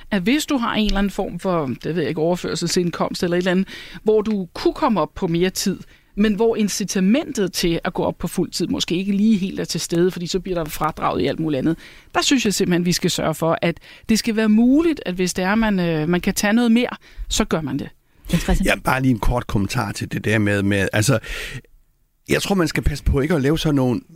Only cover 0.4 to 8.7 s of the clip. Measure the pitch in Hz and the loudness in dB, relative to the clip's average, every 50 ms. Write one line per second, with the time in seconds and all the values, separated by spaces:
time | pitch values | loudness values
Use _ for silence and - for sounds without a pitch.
0.4 | 294 - 302 254 233 226 - 214 214 208 - 196 202 196 - - 196 - - 170 | 0 0 -2 -2 -2 0 0 0 2 2 2 2 0 0 -2 -4 -6 -6 -8 -6
1.4 | - 190 180 165 151 131 113 - - 156 156 180 147 123 156 156 151 170 180 175 | -4 -2 -2 0 -2 -2 -4 -6 -6 -4 -2 -2 -2 -2 -2 -2 0 0 0 -2
2.4 | - - 180 170 175 170 - 190 175 170 - - 185 - - - 190 175 170 180 | -2 -4 -4 -4 -4 -2 0 0 0 0 -2 -4 -4 -4 -4 -4 -2 0 0 0
3.4 | 180 190 180 185 190 - - - - - - - - 214 214 220 202 220 214 196 | 0 2 0 0 0 -2 -6 -14 -16 -16 -18 -4 0 2 2 2 2 0 -2 -4
4.4 | 185 - - - - 349 330 - 320 269 220 175 151 - - - 196 170 165 170 | -4 -8 -8 -4 -2 -2 0 2 0 2 2 2 0 -2 -2 -4 -2 -2 0 0
5.4 | 180 185 - - - 202 175 - - - - _ _ _ _ 196 208 220 208 185 | 0 0 0 -2 -2 -2 -4 -4 -8 -16 -20 _ _ _ _ 0 2 2 2 2
6.4 | 226 226 - - 214 196 - - 208 - - 196 185 190 226 294 349 - 277 - | 2 2 2 2 0 -2 -2 -4 -6 -2 0 2 2 4 4 2 0 -2 -4 -2
7.4 | 190 180 - - - 170 165 - - 185 - - 175 - 175 - - 175 - - | -2 -2 -2 -2 0 0 0 -2 -2 -4 -4 -2 -2 -2 -2 -4 -6 -6 -2 -2
8.4 | 175 - - - 175 - | -4 -2 -2 -4 -4 -2